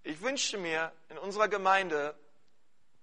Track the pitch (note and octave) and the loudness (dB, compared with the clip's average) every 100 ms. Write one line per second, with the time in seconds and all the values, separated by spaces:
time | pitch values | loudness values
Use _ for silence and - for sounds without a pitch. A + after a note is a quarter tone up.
0 | - D#3 A3+ C4+ - G#3 F3 D#3+ D#3+ - | -8 -4 -4 -2 -2 -2 -2 -2 -2 -6
1 | - D3+ F#3+ G3+ G#3+ G3+ F#3+ G3 F#3 D3+ | -16 -10 -6 0 0 2 4 4 4 0
2 | D3 - - - - - - - - - | -2 -6 -20 -20 -20 -20 -20 -20 -20 -20